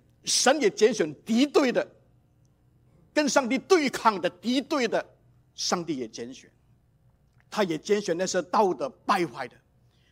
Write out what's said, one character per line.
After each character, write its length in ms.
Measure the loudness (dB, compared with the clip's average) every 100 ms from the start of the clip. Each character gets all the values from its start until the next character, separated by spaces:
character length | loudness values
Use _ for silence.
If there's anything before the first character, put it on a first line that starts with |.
| _ _
神 360 | -4 0 2 4
也 80 | 2
拣 240 | 2 2
选 220 | 2 -4 -4
敌 240 | -2 0 2
对 240 | 2 2
的， 160 | 0 -4 _ _ _ _ _ _ _ _ _ _ _ _
跟 160 | -2 2
上 200 | 0 0
帝 80 | -4
对 300 | 2 2 2
抗 320 | 0 0 0
的、 80 | -6
敌 320 | -6 -4 -4
对 280 | -2 -2 0
的， 160 | -2 -6 _ _ _ _
上 300 | -10 -4 -4
帝 120 | -4 -8
也 120 | -8
拣 260 | -12 -14
选。 160 | -16 -20 _ _ _ _ _ _ _ _ _ _
他 140 | -4
也 160 | -2 -4
拣 220 | -2 -2
选 160 | 0 -4
那 100 | -2
些 160 | -4
道 320 | -2 2 2
德 140 | 0 -6 -10 -2
败 180 | -2
坏 220 | -2 -6 -14
的， 100 | _ _ _ _ _ _